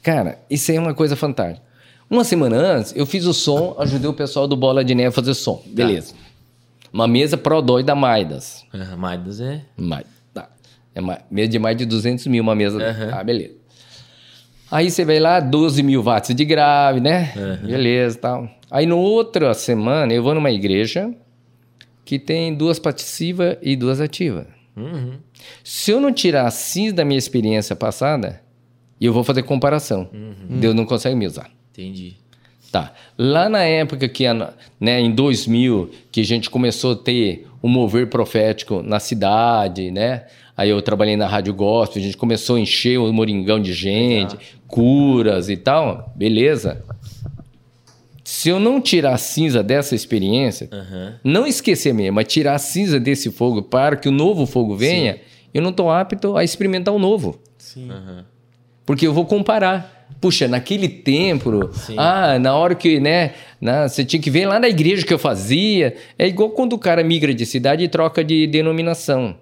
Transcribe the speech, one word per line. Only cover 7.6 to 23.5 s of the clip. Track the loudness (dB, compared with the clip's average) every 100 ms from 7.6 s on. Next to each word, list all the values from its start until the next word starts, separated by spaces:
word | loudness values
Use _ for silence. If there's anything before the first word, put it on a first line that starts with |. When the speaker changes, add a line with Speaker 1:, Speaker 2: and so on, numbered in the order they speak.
Speaker 1:
Dói | 4 2
da | 2 2
Maidas. | 4 2 0 -6 -14 -20 _
Speaker 2:
Aham, | -14 -12 -8
Maidas | -6 -6 -10 -10
é? | -10 -10 -14 -10
Speaker 1:
Mai-, | -6 -6 -10 _ _
tá. | -18 -18 _ _ _ _ -10
É |
ma-, | -8 -8 -8
mesa | -2 0
de | 0
mais | 0 -2
de | -2
duzentos | -2 -2 -4 0
mil, | 0
uma | 2 2
mesa. | 0 0
Speaker 2:
Aham. | -4 -4 -6
Speaker 1:
Ah, | -6 -4
beleza. | -4 -4 -14 _ _ -20 -20 -20 -20 -20 -20 _ _ _
Aí | 0 0
você | 0
vai | 2 4
lá, | 6 4
doze | 4 2 2 2
mil | 2 2
watts | 4 0 0
de | 0 2
grave, | 4 4 6 4 4
né? | 2 2 0 -4
Speaker 2:
Aham. | -6 -6 -4
Speaker 1:
Beleza, | 0 2 2 0 -2
tal. | -4 -4 -8 -16 _
Aí, | 0 2
na | 2
outra | 2 2 0 0 0
semana, | 0 0 -2 0 0 0
eu | 0
vou | 0
numa | 0 0
igreja | 0 0 0 0 -2 -6 -8 _ _ _ _ _ _ -20 _ -6
que | -6
tem | -2 -4 -2 -2
duas | 0 0
passivas | -2 -4 -10 -6 -6 0 -2